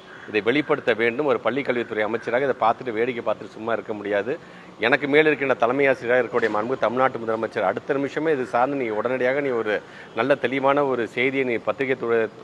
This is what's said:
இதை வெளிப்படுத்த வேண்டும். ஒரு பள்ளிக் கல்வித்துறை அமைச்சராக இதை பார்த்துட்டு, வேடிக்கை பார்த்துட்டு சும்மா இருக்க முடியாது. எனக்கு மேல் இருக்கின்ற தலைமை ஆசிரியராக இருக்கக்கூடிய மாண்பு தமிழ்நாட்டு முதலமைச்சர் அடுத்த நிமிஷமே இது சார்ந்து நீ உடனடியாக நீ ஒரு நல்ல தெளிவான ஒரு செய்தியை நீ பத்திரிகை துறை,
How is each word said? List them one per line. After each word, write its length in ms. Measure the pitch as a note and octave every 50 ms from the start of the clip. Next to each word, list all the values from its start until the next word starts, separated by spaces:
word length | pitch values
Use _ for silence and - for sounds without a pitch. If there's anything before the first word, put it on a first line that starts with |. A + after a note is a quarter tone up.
| - - - - - -
இதை 120 | G2+ G#2+
வெளிப்படுத்த 520 | F#2+ A2 B2+ D3+ D3 - D3+ C3+ - B2+ A2+
வேண்டும். 340 | G#2 A#2 A#2 A#2 B2+ D3+
ஒரு 140 | C#3+ A#2+ G#2+
பள்ளிக் 240 | - A2 A#2+ C#3 C3
கல்வித்துறை 380 | B2 B2+ A#2+ A2+ G#2 A2+ G#2+ G#2+
அமைச்சராக 420 | G#2 A2 A2+ - B2+ A2+ B2+ C#3
இதை 100 | C3+ A#2 -
பார்த்துட்டு, 320 | A2+ A2 A#2 - B2+ B2+ G#2+
வேடிக்கை 320 | G#2+ A#2 B2+ B2 A#2 -
பார்த்துட்டு 260 | A2 G#2 G2 A2+ G2 -
சும்மா 200 | A2 A2 A2+ A2+
இருக்க 200 | G#2 G2 - A2
முடியாது. 460 | G#2 G2+ G2+ G2+ G2+ G2+ A#2 D3+ E3+ - - - - - - - -
எனக்கு 280 | G2+ A#2 C#3+ C3+ C#3+ C#3
மேல் 180 | C#3 D3+ D#3
இருக்கின்ற 280 | D#3 D3 C3 C#3 C3+ B2
தலைமை 320 | - A#2+ A2+ B2+ C#3 C#3+
ஆசிரியராக 360 | C3+ C3 - B2+ A#2 B2 B2+ A#2+
இருக்கக்கூடிய 280 | A2 A#2 A#2+ A2+ A2
மாண்பு 280 | G#2+ G#2 G#2+ A#2+ C3 B2+
தமிழ்நாட்டு 400 | - G#2+ A#2 B2+ C3 C3 B2+ A#2+
முதலமைச்சர் 440 | A2+ A2 A2+ A2 A2+ G#2 - A#2 G2+
அடுத்த 320 | F#2 G#2+ A#2+ - - C#3+
நிமிஷமே 380 | C3+ C#3 C3+ - D3+ D3+ E3 D#3
இது 140 | C3 B2+
சார்ந்து 300 | A2 - A#2+ B2+ C#3 C#3+
நீ 120 | C#3 B2 A2+
உடனடியாக 520 | G#2+ G#2 G#2+ A#2+ C3 B2+ B2+ B2+ C3+ D3
நீ 80 | C#3+ C3+
ஒரு 340 | B2 A2+ A2 G#2+ G#2 F2+ - - - - - - -
நல்ல 200 | A2+ A#2 C3+ C#3+
தெளிவான 500 | B2+ - A#2+ C3 C#3 C3 C#3 C#3 C#3+ C#3+
ஒரு 240 | C3+ B2+ A#2+ A2+ G2
செய்தியை 360 | - B2+ B2 C3+ C3+ C#3 C3+
நீ 100 | B2+ A#2
பத்திரிகை 420 | G#2+ - G#2+ G#2 - C#3 B2+ C3+
துறை, 320 | - B2 A#2 A#2 A2+ A2+ G#2+ - -